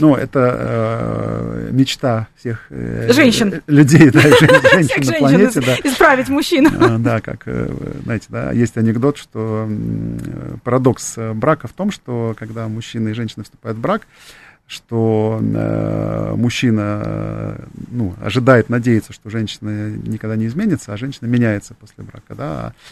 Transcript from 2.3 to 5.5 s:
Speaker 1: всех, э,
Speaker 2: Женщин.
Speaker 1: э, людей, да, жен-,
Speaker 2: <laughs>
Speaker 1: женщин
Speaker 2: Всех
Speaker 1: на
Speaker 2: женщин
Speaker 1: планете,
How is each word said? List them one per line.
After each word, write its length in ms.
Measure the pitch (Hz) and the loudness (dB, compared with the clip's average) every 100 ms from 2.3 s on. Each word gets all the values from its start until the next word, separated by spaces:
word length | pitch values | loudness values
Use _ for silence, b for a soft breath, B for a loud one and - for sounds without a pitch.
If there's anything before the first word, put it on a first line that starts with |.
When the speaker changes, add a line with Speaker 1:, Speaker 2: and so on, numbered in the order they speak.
| _ | _
Speaker 1:
всех, 300 | 120 110 - | -10 -10 -12
э, 420 | 67 117 113 113 | -10 -8 -4 0
Speaker 2:
Женщин. 400 | 285 262 226 208 | 4 4 4 -2
Speaker 1:
э, 80 | - - | -4 2
людей, 440 | 147 139 160 151 | 6 8 8 8
да, 100 | 302 | 8
жен-, 100 | 147 | 6
Speaker 2:
<laughs> 420 | - 160 508 523 | 8 8 6 6
Speaker 1:
женщин 160 | - - | 4 4
Speaker 2:
Всех 100 | - | 0
Speaker 1:
на 60 | |
Speaker 2:
женщин 140 | 131 - | -2 2
Speaker 1:
планете, 420 | 139 165 254 | 4 6 4